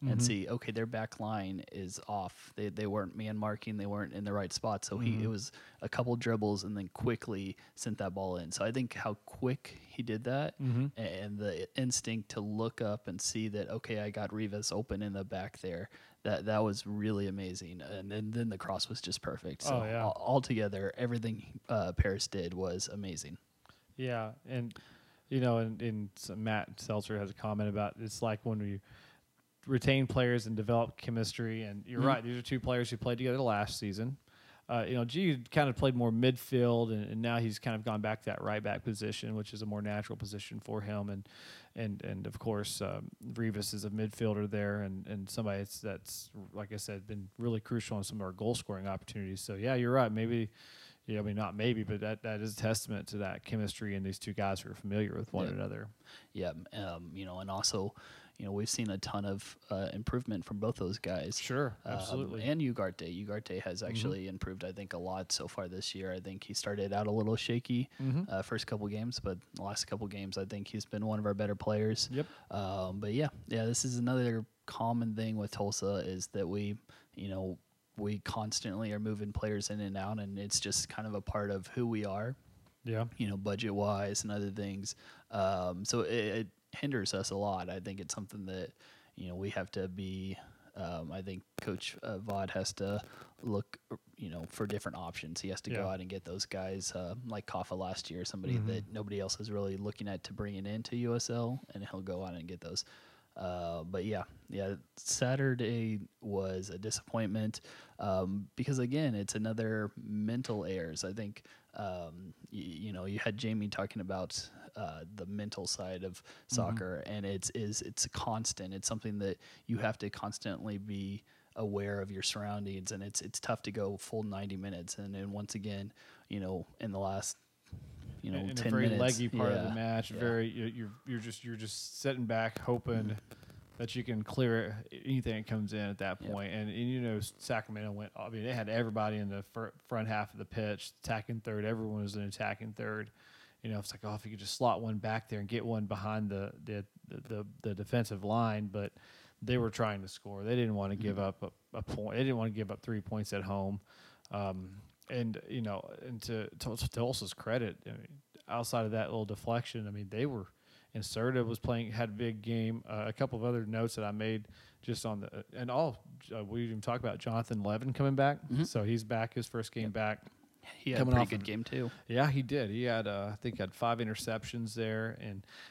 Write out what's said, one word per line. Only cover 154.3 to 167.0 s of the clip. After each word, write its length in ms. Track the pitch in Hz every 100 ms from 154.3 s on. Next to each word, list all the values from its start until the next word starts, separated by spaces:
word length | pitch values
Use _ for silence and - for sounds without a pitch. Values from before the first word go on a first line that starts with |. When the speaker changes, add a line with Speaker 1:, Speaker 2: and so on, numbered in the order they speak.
Speaker 2:
Um, 400 | 101 98 92 92 98 - _ -
and, 300 | 123 113 104 -
you 120 | 127
know, 200 | 110 98 - - 127
and 160 | 117
to, 260 | - 110 101 -
to, 160 | 120 117
to 120 | -
Tulsa's 440 | 117 120 123 95
credit, 420 | - - 120 110 - -
I 40 |
mean, 160 | 110 110 143 _ - -
outside 360 | 117 117 120
of 80 | 110
that 140 | 110 78
little 160 | 113
deflection, 640 | 104 104 - 120 - 117 104
I 20 |
mean, 160 | 104 98
they 180 | 107 143
were, 200 | 117 92 _ - - -
and 80 | 110
Serta 420 | - 110 120 127
was 140 | 113 113
playing, 320 | 135 117 113
had 200 | 107 113
a 20 |
big 300 | 104 120 107
game. 420 | 110 117 113 113 -
Uh, 180 | 107 110
a 40 |
couple 260 | - 135 113
of 40 |
other 220 | 120 120 107
notes 300 | 113 113 -
that 80 |
I 80 | 104
made 340 | 107 110 110 107 - - -
just 220 | - 113
on 160 | 113 104
the, 240 | - 98 - -
and 120 | 123
all, 360 | 127 160 110 - 123 -
uh, 120 | 110
we 180 | 101 117
even 180 | 117 110
talked 220 | 120 120